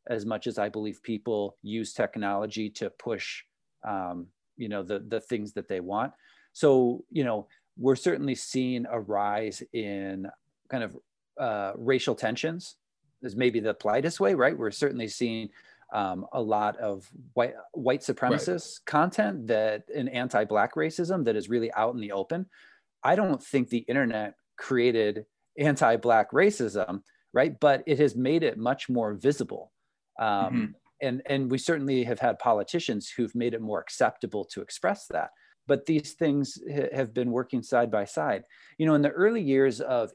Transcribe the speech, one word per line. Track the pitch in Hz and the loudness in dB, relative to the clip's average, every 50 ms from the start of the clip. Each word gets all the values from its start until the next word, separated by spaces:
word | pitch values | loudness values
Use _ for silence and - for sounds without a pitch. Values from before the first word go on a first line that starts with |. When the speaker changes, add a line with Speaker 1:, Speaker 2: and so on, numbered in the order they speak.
| _ - | _ -6
Speaker 1:
as | 120 107 101 | -6 -4 -4
much | 113 110 107 - | -4 -6 -4 -4
as | 120 104 | -6 -4
I | 110 104 107 | -2 -4 -4
believe | 104 110 107 107 101 - _ | -4 -6 -6 -6 -8 -10 _
people | - 113 104 - 120 110 104 101 98 - _ | -8 -8 -6 -4 -2 -2 -2 -2 -4 -6 _
use | - 101 107 113 110 - - | -12 -8 -6 -6 -6 -6 -2
technology | - 110 - - 113 104 101 101 98 107 110 - 110 107 104 | -2 -2 -2 -2 -6 -4 -2 -2 -2 -4 -4 -4 -6 -6 -6
to | - - 113 98 | -6 -6 -8 -8
push, | - - - 123 110 98 - - - - - _ _ _ _ _ _ _ - | -8 -8 -6 -6 -6 -6 -6 -10 -10 -12 -16 _ _ _ _ _ _ _ -8
um, | 110 101 95 92 90 87 87 87 92 _ _ _ _ _ | -6 -6 -6 -6 -6 -8 -10 -10 -14 _ _ _ _ _
you | - 120 104 | -10 -8 -6
know, | 104 101 | -6 -6
the, | 92 87 104 98 | -4 -4 -6 -6
the | 113 107 113 110 | -4 -4 -6 -6
things | - - 123 107 104 104 - | -4 -4 -4 -4 -4 -6 -8
that | 104 - | -10 -6
they | - 101 92 | -6 -6 -6
want. | 87 92 101 107 120 - - _ _ _ _ _ _ _ _ | -4 -2 -2 -2 -2 -4 -6 _ _ _ _ _ _ _ _
So, | - - 147 135 131 123 120 123 - - _ | 4 4 6 6 6 4 4 0 -2 -8 _
you | - 160 135 | -2 -2 0
know, | 120 110 104 - _ _ _ _ _ _ | 0 -2 -4 -6 _ _ _ _ _ _
we're | - 120 135 131 | 0 2 2 2
certainly | 123 - 180 175 131 143 139 123 | 4 2 0 0 0 -2 -4 -4
seeing | - - - - 131 127 127 127 120 120 - | -4 -6 -4 -2 -2 -2 0 -2 -4 -4 -4
a | 117 113 | -6 -6
rise | 104 98 104 101 104 104 104 107 113 107 95 - - - - | -4 -2 0 0 0 0 0 -2 -2 -4 -6 -10 -14 -8 -6
in | 120 110 101 101 98 98 98 95 95 95 - - _ _ _ _ _ _ _ | -6 -4 -4 -6 -6 -6 -6 -8 -8 -8 -10 -12 _ _ _ _ _ _ _
kind | 135 123 117 | -6 -4 -4
of, | 101 101 123 _ _ _ _ _ _ _ | -6 -8 -14 _ _ _ _ _ _ _
uh, | - 135 120 107 104 101 98 101 | -4 -2 -2 -2 -2 -4 -4 -6
racial | - 120 123 131 127 - 135 113 | -2 0 2 2 2 2 0 -2
tensions, | - - 110 120 - - 160 165 180 - - - _ _ _ _ _ _ _ _ _ | 0 0 -2 -2 -2 -4 -4 -4 -6 -12 -14 -20 _ _ _ _ _ _ _ _ _
is | 90 98 98 | -12 -8 -2
maybe | 117 127 123 107 117 | 2 2 2 2 2
the | 104 110 101 | 0 0 -2
politest | - - 107 107 131 143 170 - - | 0 0 0 2 2 0 0 0 2
way, | 196 196 190 | 2 2 4
right? | 139 123 143 160 | 6 4 4 4
We're | 139 117 107 | 0 -4 -4
certainly | 104 - 151 139 135 123 117 104 | -2 0 0 0 0 -2 -6 -6
seeing, | - - 123 117 113 113 113 - - - - - - _ _ - 113 | -4 -4 -2 -2 -2 -4 -8 -10 -14 -18 -20 -20 -20 _ _ -6 -2
um, | 107 98 95 90 92 - - | -2 -2 -2 -4 -6 -8 -6
a | - 131 | -4 -4
lot | 113 107 107 104 104 104 104 | 0 0 0 2 2 0 -2
of | - 117 104 98 95 - - - - 123 127 _ | -2 -4 -4 -4 -6 -10 -18 -20 -20 -20 -4 _
white, | 123 120 131 - - - - - | 0 0 0 -2 -10 -16 -12 -10
white | 165 123 131 127 - - | -2 0 0 0 2 0
Speaker 2:
Right. | - 123 | -4 -2
Speaker 1:
supremacist | - 127 127 - - - 180 180 170 - - - - _ | 0 2 2 2 2 0 -2 -2 -4 -4 -10 -16 -14 _
content | - - 147 165 185 - - 214 208 190 151 113 | 0 2 2 2 4 2 0 0 0 -2 -6 0
that, | 110 117 107 107 110 107 107 - - - | 0 2 2 4 2 0 -2 -6 -8 -6
and | 143 123 131 | -4 -4 -2
anti-Black | 127 123 127 123 - 107 107 101 107 104 107 123 - | -2 -4 -4 0 2 0 2 4 4 2 2 2 2
racism | 160 156 160 160 - 175 165 190 175 131 | -2 -2 0 0 -2 -2 0 0 2 2
that | 113 107 | 2 0
is | 107 90 95 | 0 0 0
really | 120 120 113 113 - | 0 0 0 0 0
out | 101 110 117 123 | 0 0 0 0
in | 120 | -4
the | 107 101 98 | -6 -4 -4
open. | 98 95 - 165 180 185 - _ - - - _ _ _ _ _ _ - | -4 -2 -2 -4 -6 -6 -8 _ -20 -20 -20 _ _ _ _ _ _ 2
I | 135 175 | 2 4
don't | 202 208 185 143 123 - | 4 4 2 0 -2 -4
think | - - 135 123 - | -2 0 0 0 2
the | 120 117 113 - | -2 -4 -2 0
internet | 123 139 131 117 113 107 107 104 - _ _ _ _ | 0 0 0 0 0 -4 -6 -6 -10 _ _ _ _
created | - - - 135 120 120 127 113 113 107 104 104 110 107 _ _ _ _ _ _ | -14 -4 0 2 4 4 4 4 4 2 2 0 -2 -10 _ _ _ _ _ _
anti-Black | - 147 151 143 - 135 117 117 110 110 120 117 110 107 - | 0 2 2 4 4 4 4 4 4 4 4 4 4 4 4
racism, | - 139 190 208 202 - 123 104 92 101 - - 95 98 - _ _ _ _ _ - | 4 4 4 4 4 2 -2 -2 0 -2 -2 -2 -4 -8 -10 _ _ _ _ _ 2
right? | 123 139 156 143 - | 2 4 2 2 4
But | 156 143 139 - - | 6 6 6 6 2
it | 160 147 131 | 0 4 4
has | 151 135 110 | 4 4 4
made | 120 127 135 160 170 160 | 2 2 2 2 2 2
it | 127 - | 0 0
much | 110 113 120 135 - - - | 0 0 0 0 0 -2 -2
more | 127 123 113 104 104 | 0 0 0 0 -2
visible. | 92 117 139 147 - 117 - - - - - _ _ _ _ _ _ _ _ _ - | 2 2 2 2 2 -4 -6 -6 -12 -12 -16 _ _ _ _ _ _ _ _ _ -2
Um, | 113 | 0
Speaker 2:
Mm-hmm. | 107 101 101 98 95 123 120 110 104 - _ _ _ _ _ 143 | 0 2 2 0 0 0 0 -2 -2 -6 _ _ _ _ _ -4
Speaker 1:
and, | 131 123 131 - | -2 -2 -4 -2
and | - 143 135 135 120 | -2 0 0 0 0
we | 131 131 | -2 0
certainly | - - 165 147 139 139 135 127 120 | 0 0 0 0 0 0 2 2 2
have | 117 120 - | 0 0 0
had | 131 120 107 - | 2 0 0 2
politicians | - 120 113 104 98 - - 170 - - 113 101 - - - | 2 2 2 2 0 -2 -2 -2 -2 -2 -4 -4 -6 -6 -4
who've | - 120 110 - | -2 -2 -2 0
made | 120 120 120 117 | -2 -2 0 -2
it | 113 | -2
more | 110 107 104 85 | -4 -4 -4 -4
acceptable | - - - - 123 110 - - - 95 104 104 95 | -6 -8 0 2 2 2 2 -2 -8 -6 -4 -6 -6
to | - - 98 | -6 -10 -12
express | 87 - - - - 185 202 - - - | -10 -10 -10 -2 0 0 0 0 -6 -6
that. | - - - - - _ _ _ _ _ _ | -4 -4 -4 -6 -10 _ _ _ _ _ _
But | - 143 139 - | 0 0 0 2
these | - 160 147 147 - - | 0 0 0 0 -2 -4
things | - 165 151 143 143 139 - - - - | 0 0 2 2 2 0 -2 -6 -12 -12
ha-, | - 143 143 135 139 | -6 -2 -2 -2 -2
have | - 135 131 110 113 | 0 -2 -2 -2 -2
been | 123 123 123 | -2 0 0
working | 117 127 123 - - 123 | 0 -2 -2 -2 -4 -6
side | 113 - 135 120 120 117 | -2 2 2 2 2 2
by | 107 104 101 | 0 -2 -2
side. | - - - 156 139 104 95 - _ _ - - - - - | -2 -4 -2 0 0 -2 -2 -4 _ _ -20 -20 -20 -4 0
You | 160 | 4
know, | 160 151 | 4 6
in | 147 143 | 6 4
the | 147 | 2
early | 147 165 190 214 233 226 175 | 2 4 2 2 2 2 2
years | 139 135 135 135 135 117 113 | 2 4 4 4 4 2 0
of | - 131 127 120 113 104 | -2 0 0 0 0 -2